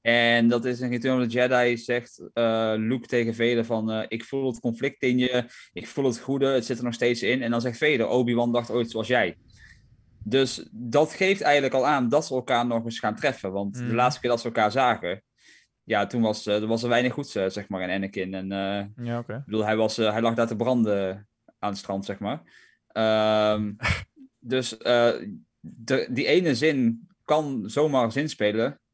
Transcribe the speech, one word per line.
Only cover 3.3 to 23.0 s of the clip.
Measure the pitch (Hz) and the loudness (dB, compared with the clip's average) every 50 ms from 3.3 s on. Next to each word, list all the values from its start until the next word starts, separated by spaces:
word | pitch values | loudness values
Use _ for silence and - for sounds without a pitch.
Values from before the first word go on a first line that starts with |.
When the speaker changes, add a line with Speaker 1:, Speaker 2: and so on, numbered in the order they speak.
| 113 | -2
Speaker 1:
Vader | 113 117 117 120 117 113 | 0 2 2 2 2 0
van, | 117 123 110 110 110 | 0 -2 -2 -2 -2
eh, | 110 110 110 - | -2 -4 -4 -6
"Ik | 110 110 - | -8 -10 -10
voel | - - 139 135 | -6 -6 -4 -4
het | 131 120 117 | -4 -4 -4
conflict | - 123 113 117 120 139 - _ - | -4 -4 -4 -2 -4 -6 -4 _ 0
in | 127 123 127 | 0 2 2
je, | 127 127 127 123 120 117 - - - - _ | 2 2 0 0 -2 -2 -10 -20 -20 -16 _
ik | - - - | -14 -14 -10
voel | - - 139 | -6 -2 0
het | 135 117 117 | 0 0 -2
goede, | - - 135 139 135 | -4 -4 -2 0 2
het | 135 135 131 117 | 2 2 2 0
zit | - 127 117 | 0 -6 -4
er | 120 | -4
nog | 120 117 | -6 -4
steeds | - 123 120 123 117 - | 0 0 0 0 2 0
in." | 98 123 131 127 | 0 0 0 0
En | 113 | 0
dan | 117 120 | -2 0
zegt | 117 127 117 - | 0 -2 -4 0
Vader, | - 151 156 120 113 | 0 2 2 2 2
"Obi-Wan | - - 123 127 117 120 117 120 120 117 | 2 2 2 2 2 2 2 2 2 0
dacht | 120 113 113 | -2 -2 0
ooit | 104 123 117 117 | -2 -2 -2 -2
zoals | - 110 113 | -4 -6 -2
jij." | - 123 120 107 90 85 _ _ _ - - - - - _ _ _ _ _ _ _ _ _ - | 2 2 2 2 0 -2 _ _ _ -20 -20 -20 -20 -20 _ _ _ _ _ _ _ _ _ -8
Dus | 104 107 135 135 127 - - - - - | 0 2 2 2 2 -2 -8 -12 -14 -14
dat | 107 123 120 113 143 156 151 - | -12 -10 0 2 2 2 2 0
geeft | - 190 190 196 196 | -2 0 0 0 2
eigenlijk | - - 147 147 135 131 127 | 2 2 4 4 4 2 2
al | 135 127 | 2 2
aan | 139 151 139 127 117 | 2 2 2 2 2
dat | 117 147 160 | 2 2 0
ze | - 131 | 0 -4
elkaar | 131 123 - 131 120 120 | -4 -2 0 0 0 2
nog | 123 120 117 113 | 0 -2 -2 -4
eens | 117 113 - | -4 -8 -4
gaan | - 107 107 | -4 -4 -4
treffen. | - - 143 127 - - 95 95 | 0 -2 -2 -2 -2 -8 -6 -4
Want | 98 101 101 101 | -4 -6 -6 -6
Speaker 2:
Mhm. | 127 123 120 | -8 -6 -4
Speaker 1:
de | 117 | 0
laatste | 120 123 127 127 - | 2 2 2 0 0
keer | - 123 | 0 0
dat | 120 117 | 0 0
ze | - | -2
elkaar | 120 117 117 110 107 | -4 0 2 0 2
zagen, | 107 135 131 123 113 - - 87 92 101 _ _ _ _ _ - - - _ _ _ _ _ | 2 2 2 2 2 0 -2 -8 -8 -8 _ _ _ _ _ -20 -20 -20 _ _ _ _ _
ja, | - 110 104 101 | -2 0 0 0
toen | 101 - 120 113 | 0 0 0 0
was, | 110 107 107 - | 0 0 -2 -2
eh, | - 104 107 | 0 0 0
er | 107 | 0
was | 110 113 113 117 | 0 -2 -2 0
er | 120 | 2
weinig | 120 120 123 127 123 | 2 2 2 0 -2
goeds, | - 139 - - | -4 -8 -6 -4
eh, | 107 95 95 | -2 -2 -2
zeg | 95 104 101 - | -2 -6 -10 -8
maar, | 101 92 92 | -6 -4 -4
in | 90 | -2
Anakin. | 92 98 98 95 98 101 92 92 95 | -2 -2 -2 -4 -4 -6 -6 -6 -6
En, | 95 92 98 98 | -8 -6 -6 -4
eh, | 98 98 95 101 101 101 101 110 - 120 | -4 -2 -2 -2 -4 -4 -6 -10 -10 -6
Speaker 2:
Ja, | 120 117 120 | -6 -4 -6
oké. | 120 - 107 | -6 -6 -10
Speaker 1:
ik | 123 143 | -10 -8
bedoel, | - 101 110 107 | -4 -2 0 2
hij | 107 110 | 2 2
was, | 110 110 107 - - | 2 2 0 0 0
eh, | 110 107 104 | 0 0 2
hij | 113 117 | 2 2
lag | 117 113 | 2 2
daar | 117 117 | 2 0
te | 117 120 | 0 0
branden | 107 117 123 127 123 113 107 104 98 98 95 95 101 104 _ _ _ _ - _ _ | -2 0 2 4 2 4 2 2 0 0 -2 -4 -8 -12 _ _ _ _ -20 _ _
aan | - 104 | -6 -6
het | 101 98 | -6 -6
strand, | - - 98 98 98 | -6 -6 -6 -6 -4
zeg | - 101 98 | -6 -8 -6
maar. | 101 101 127 160 - _ _ - - _ _ _ _ _ _ | -4 -6 -6 -6 -10 _ _ -20 -20 _ _ _ _ _ _
Ehm, | 107 | 0